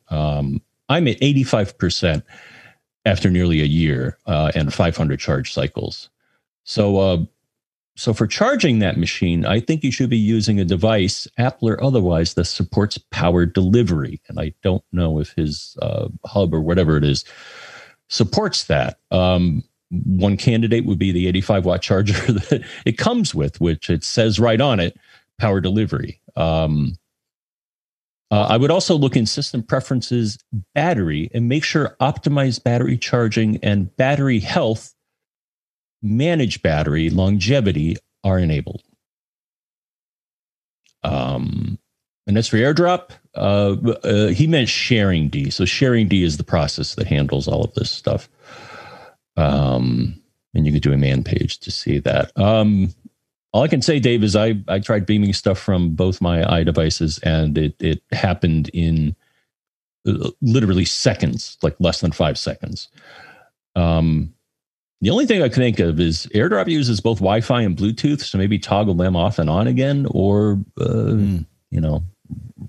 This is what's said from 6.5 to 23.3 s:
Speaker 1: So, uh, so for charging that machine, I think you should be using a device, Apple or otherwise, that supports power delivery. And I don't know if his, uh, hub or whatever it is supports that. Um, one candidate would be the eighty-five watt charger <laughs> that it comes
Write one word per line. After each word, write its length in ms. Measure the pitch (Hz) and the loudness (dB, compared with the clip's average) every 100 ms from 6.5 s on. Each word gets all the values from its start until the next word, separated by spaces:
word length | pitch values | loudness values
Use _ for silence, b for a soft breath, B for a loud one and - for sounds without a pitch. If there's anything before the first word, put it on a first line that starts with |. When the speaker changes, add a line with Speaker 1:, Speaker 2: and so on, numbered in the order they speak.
| _ | _
Speaker 1:
So, 340 | - - 104 98 | -6 0 2 2
uh, 200 | 95 87 82 _ _ _ _ _ _ - | 2 0 -2 _ _ _ _ _ _ -8
so 200 | - 107 | -4 0
for 100 | 107 | 0
charging 540 | - 220 277 170 113 | 0 0 2 2 2
that 180 | 95 - | 2 0
machine, 480 | 85 - 90 85 - | -2 0 0 0 0
I 140 | 104 | 0
think 240 | - 160 | 0 -2
you 80 | 139 | -2
should 180 | - 127 | -2 0
be 80 | 120 | 2
using 420 | 107 113 104 101 | 2 2 2 2
a 60 | 87 | 2
device, 640 | 90 110 110 92 - - - | 2 2 2 0 -4 -8 -2
Apple 320 | 127 - 117 | -2 0 -2
or 140 | 104 | 0
otherwise, 500 | 135 127 90 82 85 | 0 2 2 2 0
that 120 | - 85 | -2 -2
supports 520 | - 90 - 101 - | -2 -4 0 -2 -4
power 480 | - - 85 87 85 | -10 -2 2 2 2
delivery. 760 | - 92 117 101 80 65 - - | 2 4 4 4 0 -4 -10 -12
And 120 | 78 | -8
I 160 | 80 - | -8 -4
don't 200 | 98 92 - | -2 -2 -4
know 280 | 92 85 78 | -2 0 0
if 140 | 76 | -4
his, 440 | - 78 73 - - | -4 -4 -6 -12 -8
uh, 240 | 50 - - - - | -6 -4 -6 -10 -4
hub 300 | 101 92 80 | 0 0 0
or 60 | |
whatever 360 | 78 90 80 76 | 0 2 4 4
it 60 | |
is 200 | 73 67 - B B B B B B B - | 2 0 -4 B B B B B B B -6
supports 540 | - 107 - 208 - - | -2 0 0 -2 -2 -2
that. 340 | 76 64 - - | -2 -2 -6 -4
Um, 540 | 92 92 90 87 80 - _ - | 0 2 2 2 0 -6 _ -10
one 480 | 87 - 92 101 98 | -6 -2 0 2 2
candidate 480 | - 113 113 117 - | 0 2 2 0 0
would 140 | 90 | -2
be 120 | 95 | 0
the 160 | 87 92 | 0 0
eighty-five 380 | 92 - 101 87 | 0 0 0 0
watt 160 | 87 | -2
charger 320 | - 98 104 | 0 0 0
<laughs> 180 | 98 - | 0 0
that 300 | 104 - 123 B B - | -2 0 -4 B B -6
it 120 | 113 | -2
comes 380 | 214 240 190 | -2 0 -2